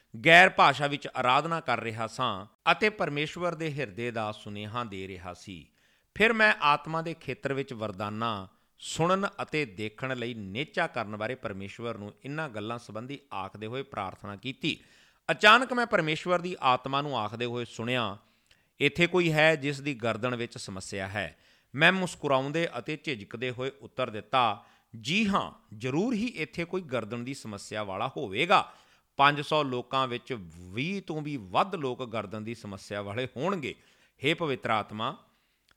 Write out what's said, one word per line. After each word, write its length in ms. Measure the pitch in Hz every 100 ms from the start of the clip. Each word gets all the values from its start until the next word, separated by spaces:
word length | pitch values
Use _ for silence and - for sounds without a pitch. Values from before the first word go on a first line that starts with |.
| _ 113 135
ਗੈਰ 220 | 170 190
ਭਾਸ਼ਾ 380 | 190 165 131 143
ਵਿੱਚ 220 | 143 - 127
ਆਰਾਧਨਾ 440 | 123 135 160 165
ਕਰ 200 | 131 113
ਰਿਹਾ 260 | 113 110 113
ਸਾਂ 400 | - 127 95 104 _ 165
ਅਤੇ 180 | 170 214
ਪਰਮੇਸ਼ਵਰ 640 | 208 165 147 151 170 175
ਦੇ 180 | 160 160
ਹਿਰਦੇ 380 | 143 113 92 120
ਦਾ 220 | 113 107
ਸੁਨੇਹਾ 520 | 107 107 104 104 120
ਦੇ 240 | 117 95 95
ਰਿਹਾ 260 | 90 90
ਸੀ। 320 | 87 - 85 69 _ _ _ _
ਫਿਰ 180 | - 220
ਮੈਂ 220 | 220 214 -
ਆਤਮਾ 400 | 147 147 - 160
ਦੇ 120 | 165
ਖੇਤਰ 380 | 156 - 123 139
ਵਿੱਚ 200 | 139 135
ਵਰਦਾਨਾਂ, 760 | 117 107 95 104 107 117 104 95 _ _ _
ਸੁਣਨ 500 | - - 165 190 202 -
ਅਤੇ 220 | 127 156
ਦੇਖਣ 520 | 127 92 107 - 131 127
ਲਈ 180 | 117
ਨੇਚਾ 520 | 113 95 107 156 185 165
ਕਰਨ 300 | 123 104 107
ਬਾਰੇ 180 | 107
ਪਰਮੇਸ਼ਵਰ 640 | 131 110 98 98 - 117 104
ਨੂੰ 160 | 104 -
ਇਹਨਾਂ 240 | 135 151 156
ਗੱਲਾਂ 300 | 107 107 120
ਸੰਬੰਧੀ 420 | - 107 127 143 _
ਆਖਦੇ 320 | 101 95 101 107
ਹੋਏ 160 | 131
ਪ੍ਰਾਰਥਨਾ 540 | 135 110 95 - 101 101
ਕੀਤੀ। 420 | 131 - 160 - - _ _ _ -
ਅਚਾਨਕ 420 | 165 214 233 254
ਮੈਂ 140 | 247 233
ਪਰਮੇਸ਼ਵਰ 520 | 196 156 156 175 175
ਦੀ 180 | 180 175
ਆਤਮਾ 400 | 131 127 135 139
ਨੂੰ 160 | 147 123
ਆਖਦੇ 260 | 104 117
ਹੋਏ 200 | 120 120
ਸੁਣਿਆ, 520 | 117 - 117 127 107 101 _ _ _ _ _ -
"ਇੱਥੇ 260 | 143 160 170
ਕੋਈ 260 | 180 170
ਹੈ 240 | 156 160 156
ਜਿਸ 240 | 143 139
ਦੀ 140 | 143
ਗਰਦਨ 420 | 120 113 107 123 120
ਵਿੱਚ 220 | 120 120
ਸਮੱਸਿਆ 500 | - 95 - 98 95
ਹੈ?" 280 | 104 82 - _ _ _
ਮੈਂ 180 | 135 170
ਮੁਸਕਰਾਉਂਦੇ 760 | 190 175 - 147 131 139 160 170 117
ਅਤੇ 200 | 151 151
ਝਿਜਕਦੇ 460 | 160 113 101 113 127
ਹੋਏ 220 | 120 131 -
ਉੱਤਰ 300 | 117 - 120
ਦਿੱਤਾ, 540 | 107 - 131 117 104 - _ _ 117
"ਜੀ 280 | 113 196 208
ਹਾਂ, 480 | 196 87 - _ 107
ਜ਼ਰੂਰ 360 | 127 143 240
ਹੀ 120 | 208 240
ਇੱਥੇ 380 | 160 156 -
ਕੋਈ 180 | 170 190
ਗਰਦਨ 420 | 160 123 104 120
ਦੀ 100 | 123
ਸਮੱਸਿਆ 500 | 135 110 101 - 107
ਵਾਲਾ 240 | 101 95 127
ਹੋਵੇਗਾ।" 640 | 156 113 101 175 180 - - _ _ _ -
ਪੰਜ 220 | 143 147
ਸੌ 220 | 143 151
ਲੋਕਾਂ 460 | 139 123 - 135 127
ਵਿੱਚ 280 | 120 - 120 85 82 90
ਵੀਹ 300 | 104 165 196
ਤੋਂ 200 | - 156
ਵੀ 140 | 151 139
ਵੱਧ 380 | 92 120 196
ਲੋਕ 300 | 185 135 123
ਗਰਦਨ 400 | 123 110 101 107
ਦੀ 100 | 107
ਸਮੱਸਿਆ 480 | 113 101 98 - 101
ਵਾਲੇ 260 | 101 107 127 120
ਹੋਣਗੇ। 380 | 170 190 117 - _ _ _ _
ਹੇ 100 | 139
ਪਵਿੱਤਰ 360 | 165 160 127 117
ਆਤਮਾ, 460 | 107 101 107 123 - _ _ _ _ _